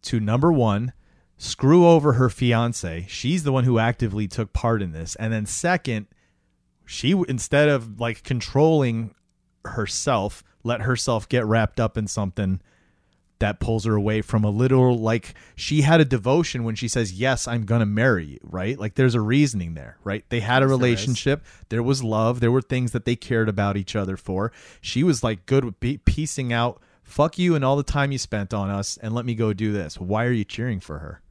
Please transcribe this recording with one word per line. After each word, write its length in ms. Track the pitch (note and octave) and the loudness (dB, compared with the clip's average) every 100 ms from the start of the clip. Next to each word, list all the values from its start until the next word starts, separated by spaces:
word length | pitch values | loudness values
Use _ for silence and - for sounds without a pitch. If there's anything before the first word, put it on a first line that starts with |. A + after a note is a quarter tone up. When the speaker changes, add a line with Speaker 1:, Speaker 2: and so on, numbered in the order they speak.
Speaker 1:
to, 160 | - A#2+ | -2 -2
number 340 | G#2+ A#2+ D#3+ | 0 2 4
one, 400 | D#3 A#2 G2+ B2 - _ _ _ _ | 4 2 0 -4 -10 _ _ _ _
screw 480 | - - C3 E3+ E3+ | -12 0 6 8 8
over 260 | E3 D3 | 8 6
her 160 | A#2+ B2+ | 4 2
fiance? 800 | - B2 A#2 A#2 A#2 F2+ D#2+ F#2 | 2 2 2 0 -4 -8 -8 -10
She's 320 | - B2 F3+ | -6 -2 -2
the 80 | D3 | 0
one 120 | C3 | 0
who 160 | B2+ A#2 | 2 2
actively 480 | A2+ A#2+ A#2 G2+ G2+ | 2 0 -4 -2 -4
took 260 | - G#2+ | -4 -6
part 300 | - A#2 A2+ | -2 0 0
in 80 | F#2+ | -2
this. 240 | D#2+ E2 - | -6 -10 -8
And 180 | A2 | -4
then 140 | A2+ G#2 | -4 -4
second, 580 | - E3+ F3+ - A2 G#2 _ _ _ _ _ _ _ - | -4 -2 -2 -2 -6 -8 _ _ _ _ _ _ _ -16
she 280 | - C3 | -4 0
w-, 120 | F#3+ E3+ | 2 0
instead 400 | B2+ - C#3+ D3+ | -4 0 2 4
of, 300 | C#3 A2+ G#2 | 2 -2 -8
like, 220 | A#2 A2+ | -6 -6
controlling 920 | - B2 - C#3 D#3 D#3+ B2+ A2+ A2 _ _ _ _ _ - | -6 -6 -2 2 4 4 0 -2 -8 _ _ _ _ _ -12
herself, 800 | - G#2 - - A#2+ G2+ - _ _ | -6 -6 -4 -2 0 -2 -8 _ _
let 180 | A2+ A#2+ | -6 -4
herself 460 | G#2 B2 - A#2 - | -2 -2 0 -2 0
get 200 | B2 A2 | -2 2
wrapped 320 | A2+ G#2+ - | 2 2 0
up 180 | A2+ - | -2 -2
in 80 | G#2 | -6
something 560 | - G2 - G2 F#2+ _ _ _ _ _ _ _ _ | -4 -6 -2 -2 -2 _ _ _ _ _ _ _ _
that 220 | G#2 G2+ | -4 -2
pulls 240 | - A2+ G#2+ | -2 -2 0
her 100 | G#2 | 0
away 260 | G2+ A2 | 0 -2
from 220 | G#2 A2+ | 0 0
a 60 | G#2+ | 0
literal, 500 | G#2 B2+ C3 B2+ A#2+ | 2 2 4 4 2
like, 340 | A2 A2+ - - - - | 0 -2 -4 -20 -20 -12
she 260 | - D3+ | -2 2
had 180 | C#3+ E3 | 4 6
a 40 | D3 | 4
devotion 600 | B2+ G#2+ D3+ E3 B2+ A2+ | 2 2 0 0 -4 -4
when 100 | A2 | -4
she 140 | A#2 | -4
says, 240 | C3 G#2+ | -2 -4
"Yes, 340 | F#2 B2+ B2 - | -2 -2 -2 -2
I'm 160 | A#2 | -4
gonna 220 | G#2 A#2 G#2+ | 0 2 2
marry 400 | G#2 B2+ G2+ D#2 | 2 2 2 -2
you," 140 | C#2 | -14
right? 340 | - F2+ F#2+ C3+ | -10 -6 -6 -4
Like, 180 | G#2 - | -6 2
there's 200 | C3 A#2 | 2 2
a 60 | |
reasoning 540 | G#2+ C3 D3 G#2+ E2+ D#2+ | 2 2 2 0 -6 -8
there, 220 | A#1+ - | -14 -12
right? 220 | G2 G#2 _ | -8 -8 _
They 140 | A#2+ | -4
had 200 | G#2 B2+ | 0 2
a 40 | C3+ | 4
Speaker 2:
Yes, 20 | |
there 80 | C3 | 4
is. 60 | |
Speaker 1:
relationship. 640 | B2 A2+ B2+ A#2+ - D3 - - - | 2 2 0 -2 0 -2 -4 -20 -6
There 120 | A2+ | -2
was 220 | A#2 C3+ | 0 0
love. 380 | A#2+ G#2+ A2 B2 | 0 0 0 2
There 100 | A#2 | 2
were 100 | B2+ | 2
things 300 | - B2+ B2 | 0 -2 -2
that 140 | A#2+ - | -2 -2
they 100 | A#2+ | -4
cared 320 | - A#2 A2 | -2 0 0
about 300 | G2 G2+ G2+ | 0 0 -2
each 180 | F#2+ A2 | -4 -4
other 220 | F#2+ F#2+ | -4 -6
for. 340 | - F#2+ A2 - - - | -4 -4 -4 -6 -20 -16
She 220 | - B2 | -6 0
was, 200 | F3 C3 | 2 2
like, 220 | A#2+ G#2 - | -2 -4 0
good 180 | C3+ | 0
with 160 | B2 F#2+ | 0 -6
pe-, 200 | A#2+ C#3+ | -4 0
piecing 480 | - - D3+ - B2 | 0 0 -4 -4 -2
out, 300 | A#2 A#2+ - _ _ | 0 0 -4 _ _
"Fuck 360 | _ - D#3 - | _ 0 0 2
you 180 | F3+ D#3+ | 2 2
and 80 | |
all 140 | C3 C#3+ | 2 0
the 40 | |
time 280 | C#3 C#3+ C#3 | 0 -2 0
you 60 | C3+ | -2
spent 360 | - G#2+ G2 | -4 -6 -4
on 160 | G#2+ G2 | -4 -2
us, 280 | G2+ G2+ - | -4 -6 -8
and 180 | A2 A#2 | -6 -4
let 100 | A#2+ | -4
me 100 | A2+ | -2
go 180 | A2 | -2
do 180 | G2+ A2 | 0 -2
this." 260 | G#2 D#2+ - | -2 -6 -10
Why 280 | F2+ G#2+ A#2+ | -4 -2 0
are 80 | |
you 100 | A#2+ | -2
cheering 380 | G2+ - B2 G2+ | -4 -6 -6 -6
for 180 | - D2+ | -8 -12
her? 220 | D2 D2 _ | -12 -16 _